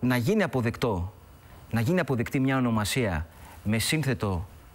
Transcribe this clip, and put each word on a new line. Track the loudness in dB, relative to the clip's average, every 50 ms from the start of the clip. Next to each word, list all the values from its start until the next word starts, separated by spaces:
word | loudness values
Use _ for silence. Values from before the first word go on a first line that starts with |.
να | 0 0 2
γίνει | 2 2 2 4 4 2
αποδεκτό, | 2 2 0 0 0 -2 0 0 0 0 0 -2 -6 -8 -12 -20 -20 -20 -20 -20 -20 -20 -20 -12 -4
να | -2 0
γίνει | 2 2 2 2
αποδεκτή | 2 0 0 -2 -2 0 0 0
μια | 2 2 2
ονομασία | 2 2 2 2 2 0 0 0 0 0 0 0 -2 -4 -8 -12 -20 -20 -20 -16 -8 -4
με | -2 0 0
σύνθετο, | 0 0 0 0 2 0 0 0 0 -2 -2 -2 -4 -6 -12 -20 -20 -20 -20